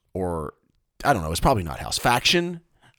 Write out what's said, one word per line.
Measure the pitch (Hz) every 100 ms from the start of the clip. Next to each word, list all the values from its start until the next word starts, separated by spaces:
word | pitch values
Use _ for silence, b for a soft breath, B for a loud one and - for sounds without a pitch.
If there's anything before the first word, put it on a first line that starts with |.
| _
or, | 95 92 85 76 - _ _ _ -
I | -
don't | 107
know, | 78
it's | 82
probably | 160 117
not | 85 65
house, | - -
faction, | 127 120 - 175 175 170 - b b